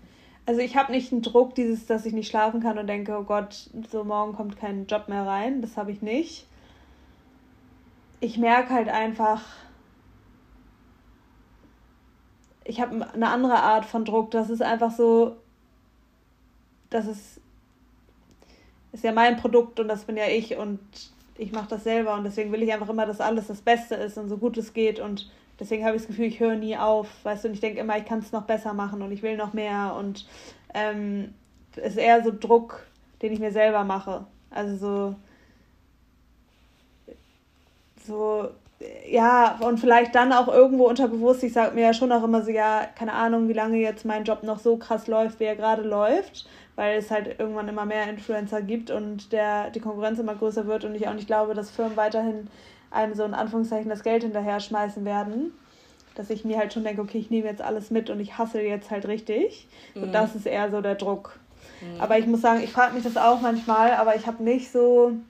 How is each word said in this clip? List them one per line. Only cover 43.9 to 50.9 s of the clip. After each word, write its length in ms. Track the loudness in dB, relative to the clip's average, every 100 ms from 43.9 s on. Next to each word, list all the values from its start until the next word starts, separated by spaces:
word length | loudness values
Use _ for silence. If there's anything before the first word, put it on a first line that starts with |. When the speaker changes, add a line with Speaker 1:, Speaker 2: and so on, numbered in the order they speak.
| -2
Speaker 1:
mein 200 | -4 -4
Job 180 | -2 -4
noch 160 | -4 -2
so 180 | 2 0
krass 300 | 0 -4 0
läuft, 340 | 0 0 -2
wie 40 |
er 120 | -4 -2
gerade 260 | 0 0
läuft, 640 | 0 0 2 2 -2 -12 -20 -20 -18 -4
weil 220 | -2 -2
es 120 | -2
halt 280 | -4 -4 -6
irgendwann 280 | -6 -6 -6
immer 180 | -6 -4
mehr 220 | -4 -4
Influencer 520 | -6 -6 -6 -4 -6
gibt 280 | -4 -6 -4
und 420 | -6 -6 -10 -4
der, 380 | -2 0 -2 -4
die 100 | -8
Konkurrenz 380 | -8 -4 -4 -4
immer 160 | -4
größer 320 | -4 -4 -2 -4
wird 180 | -4
und 100 | -4